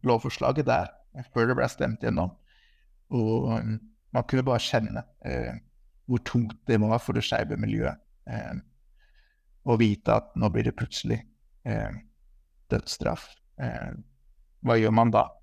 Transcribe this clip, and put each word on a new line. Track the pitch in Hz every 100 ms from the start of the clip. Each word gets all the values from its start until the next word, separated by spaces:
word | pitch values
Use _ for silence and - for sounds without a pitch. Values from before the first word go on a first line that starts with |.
lovforslaget | 123 117 117 - 127 135 131
der, | 120 95 - _ 131 123
før | - 117
det | 127
ble | 123
stemt | - 135 113
gjennom, | 117 - 185 - _ _ _ _ _ _ _
og, | 123 110 113 131
um, | 113 113 110 - _ _
man | 123
kunne | 120 131 131
bare | 120
kjenne, | - 120 107 104 - _
eh, | - 127 - 82 _ _ _ _ -
hvor | 123
tungt | - 120 110 - -
det | 113
var | 107 113
for | -
det | 117
skeive | - 113 107 107
miljøet, | 104 107 120 - _ _ -
eh, | 113 113 - - _ _ _ _ _ _ _ _ _
å | 113 117
vite | 113 101 -
at | 107 - -
nå | 107
blir | 113
det | 117 -
plutselig, | 120 - - 110 - _ _ _
eh, | 120 110 110 104 - _ _ _ _ _ _
dødsstraff. | - - - - - - - _ -
Eh, | 127 117 - - - _ _ _ _ _
hva | - 113
gjør | 110
man | 110 117
da? | 107 - -